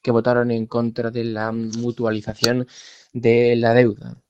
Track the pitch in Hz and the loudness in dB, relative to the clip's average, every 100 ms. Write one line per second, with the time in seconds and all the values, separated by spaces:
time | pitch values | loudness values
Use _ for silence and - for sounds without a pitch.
0 | - 117 117 123 120 113 110 120 117 113 | 2 2 2 2 0 -2 -2 -4 -4 -4
1 | 117 120 117 107 110 113 113 113 120 117 | -6 -6 -6 -6 -6 -6 -6 -6 -6 -4
2 | 113 107 104 104 117 123 123 - - - | -4 -4 -6 -6 -2 -2 -4 -12 -20 -20
3 | _ 123 117 117 120 120 117 117 123 101 | _ 0 2 4 4 4 4 4 4 0
4 | 117 - | -14 -18